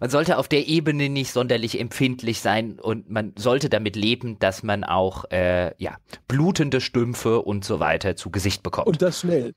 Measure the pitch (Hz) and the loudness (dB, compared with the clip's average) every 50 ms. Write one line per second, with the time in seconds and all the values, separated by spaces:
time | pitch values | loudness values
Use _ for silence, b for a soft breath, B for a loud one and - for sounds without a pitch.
0 | - 127 123 143 165 - - 117 135 - 156 143 143 147 156 165 156 156 147 143 | -4 0 2 2 2 2 2 2 2 2 2 2 2 2 2 2 2 2 2 2
1 | 143 139 139 139 131 - - 123 123 123 123 117 113 113 - - 117 120 - - | 0 0 0 -2 -4 -2 0 0 0 2 2 0 0 -2 -2 -4 -6 -6 -2 2
2 | 139 127 127 127 - 113 113 - - 101 101 110 113 113 92 - - 104 113 113 | 2 2 2 0 -2 -4 -4 0 0 2 2 2 0 -2 -6 -6 -4 -4 -4 -4
3 | - - 101 113 107 101 - 104 104 123 123 139 143 139 104 107 110 104 95 110 | -6 -6 -4 -4 -4 -4 -6 -2 0 2 2 2 2 2 0 0 0 -2 -2 0
4 | 101 110 120 123 - 120 110 - - 98 98 - - 107 101 104 95 - 85 92 | 0 2 0 0 -2 -6 -4 -2 0 0 0 -2 -2 -2 -2 -2 -2 0 0 2
5 | 95 95 87 - - - 90 90 90 90 90 90 90 85 - - 92 82 - - | 2 0 -2 -4 -8 -4 -2 0 2 2 2 2 0 -2 -4 -6 -8 -10 -10 -12
6 | B B B B _ - 127 135 151 185 190 - 156 143 131 131 127 - - 123 | B B B B _ -2 0 2 4 4 2 2 2 2 0 0 0 0 0 0
7 | 120 120 120 - - 117 110 117 - - 104 101 98 - 110 78 80 80 82 76 | 0 0 -2 -2 0 2 2 2 2 0 -2 -4 -2 -2 -2 0 0 0 0 0
8 | - 98 87 - - 95 82 101 87 98 - - - 92 - - - 233 170 151 | 0 -2 -4 -4 -6 -6 -4 -2 -2 -2 -2 -2 -4 -6 -4 -2 0 0 2 2
9 | 180 180 160 - - 175 170 143 120 117 - | 2 0 0 0 -2 0 0 0 0 -2 -6